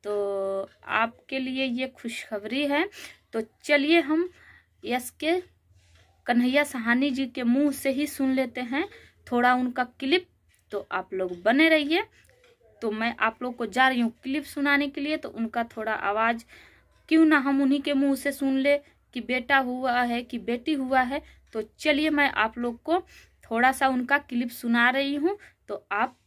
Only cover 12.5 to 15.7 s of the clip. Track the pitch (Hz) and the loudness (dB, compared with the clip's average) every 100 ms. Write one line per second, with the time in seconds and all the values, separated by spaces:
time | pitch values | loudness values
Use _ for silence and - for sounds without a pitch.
12.5 | _ _ _ 226 214 226 233 220 220 247 | _ _ _ -6 -2 -4 0 -2 -2 -10
13.5 | 240 226 247 262 254 233 - 254 285 285 | -8 -6 2 2 4 -2 -4 -6 -6 -6
14.5 | - 285 285 285 285 285 311 - 220 226 | -4 0 0 0 -4 -4 -4 -6 -8 -6
15.5 | 233 233 | -4 -6